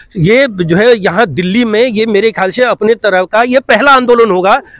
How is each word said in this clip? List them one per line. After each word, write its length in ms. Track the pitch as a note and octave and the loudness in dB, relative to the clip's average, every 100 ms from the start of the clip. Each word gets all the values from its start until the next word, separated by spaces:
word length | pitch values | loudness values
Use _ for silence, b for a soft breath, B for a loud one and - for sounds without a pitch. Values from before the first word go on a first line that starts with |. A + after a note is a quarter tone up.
| B G3+ | B -4
ये 300 | E3 A#3+ C#4 | 0 2 0
जो 260 | F#3+ E3+ E3+ | -2 -2 0
है, 180 | A#3 | 2
यहाँ 320 | A#3 F#3 F3 F3+ | 2 0 -2 -2
दिल्ली 380 | B2+ F3+ G#3+ | -2 -2 -2
में 220 | A#3 G#3+ B3+ | 0 0 0
ये 200 | G#3 A3+ | -2 -2
मेरे 240 | G3 A3 | 0 0
ख्याल 200 | F#3 F#3+ | -2 -4
से 120 | B3 | -2
अपने 320 | B3 F#3+ G#3+ | -2 0 -2
तरह 300 | A3+ G#3 F#3 | 0 0 -2
का 180 | F#3 G#3+ | -2 -2
ये 180 | B3 B3+ | 0 0
पहला 320 | - A3 C#4 | 0 0 2
आंदोलन 380 | C4 B3 A#3+ A3+ | 2 2 2 2
होगा 320 | F#3 F#3 B3+ - B | 0 0 -2 -4 B